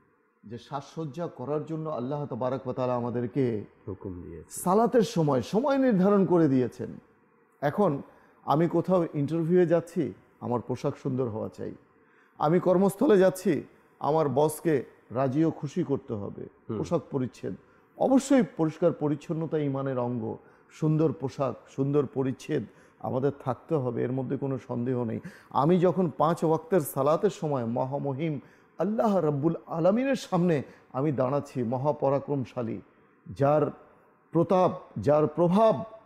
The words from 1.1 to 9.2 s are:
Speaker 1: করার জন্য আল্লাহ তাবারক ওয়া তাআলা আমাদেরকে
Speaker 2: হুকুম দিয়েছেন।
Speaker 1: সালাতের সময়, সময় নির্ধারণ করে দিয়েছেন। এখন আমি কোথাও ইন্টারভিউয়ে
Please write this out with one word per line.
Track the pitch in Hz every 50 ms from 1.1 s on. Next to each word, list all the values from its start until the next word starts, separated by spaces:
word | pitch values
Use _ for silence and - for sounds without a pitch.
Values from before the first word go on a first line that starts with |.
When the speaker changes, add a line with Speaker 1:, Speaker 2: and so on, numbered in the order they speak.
| 123 165 170
Speaker 1:
করার | 151 - - 123 135 151 151 139
জন্য | 147 160 156 156 156
আল্লাহ | 151 135 123 131 147 147 147
তাবারক | - 139 110 127 127 131 127 -
ওয়া | 127 123
তাআলা | 131 127 127 123
আমাদেরকে | 120 120 120 113 123 120 110 - 147 131 120 113 101 - - _ _ _
Speaker 2:
হুকুম | 110 95 - - 98 90 87
দিয়েছেন। | 85 - 85 80 80 - - - -
Speaker 1:
সালাতের | 180 190 220 233 - - 240
সময়, | 202 - - 170 160 143 135 127
সময় | 113 - 175 220 277 294 277
নির্ধারণ | 269 262 254 208 180 185 208 208 196 190
করে | 147 180 170 160
দিয়েছেন। | 139 135 127 123 107 - - 110 - 69 - - _ _ _ _ _ _ _ _ _ _ _
এখন | - 147 - 208 208 170 143 131 - - - _ _ _ _ _ -
আমি | 120 139 151 170
কোথাও | 160 165 170 156 180 185 180 165 - -
ইন্টারভিউয়ে | 151